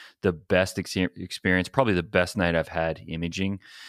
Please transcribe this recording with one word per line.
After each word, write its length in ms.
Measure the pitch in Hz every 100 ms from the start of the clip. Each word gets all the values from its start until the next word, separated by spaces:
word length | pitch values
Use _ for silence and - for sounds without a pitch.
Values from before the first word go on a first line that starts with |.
| - _
The 100 | 98
best 440 | 82 - 90 95 -
ex-, 160 | 90 95
experience, 720 | 92 - 92 - 98 92 90
probably 260 | - 123 90
the 80 |
best 320 | 82 92 90 -
night 180 | 87 82
I've 120 | 80
had 340 | 85 82 76 80
imaging. 520 | 82 85 87 95 98 - -